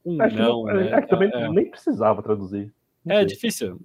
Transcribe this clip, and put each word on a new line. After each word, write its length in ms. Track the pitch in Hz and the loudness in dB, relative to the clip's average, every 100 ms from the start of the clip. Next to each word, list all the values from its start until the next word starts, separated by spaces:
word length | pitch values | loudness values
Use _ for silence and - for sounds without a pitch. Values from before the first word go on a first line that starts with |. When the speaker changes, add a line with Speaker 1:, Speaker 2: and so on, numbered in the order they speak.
| 175 | -6
Speaker 1:
um 160 | 165 | 0
Speaker 2:
Acho 140 | - 220 | 2 2
que 60 | |
Speaker 1:
não, 220 | 226 240 | 0 0
Speaker 2:
não, 100 | 220 | -2
Speaker 1:
né? 180 | 202 190 | 0 2
Speaker 2:
é 80 | 226 | 0
que 60 | - | 2
também 200 | 185 196 | 2 2
Speaker 1:
É, 80 | 240 | 0
é. 60 | 117 | 0
Speaker 2:
nem 200 | 170 - | 0 0
precisava 540 | - - 247 107 104 | -4 -4 0 2 0
traduzir. 480 | 107 107 95 101 104 _ _ _ | 0 -4 -4 -8 -10 _ _ _
Não 120 | 165 202 | 0 2
Speaker 1:
É 20 | |
Speaker 2:
sei. 60 | 196 | 2
Speaker 1:
difícil, 500 | 202 233 - 104 90 | 0 -6 -4 -8 -8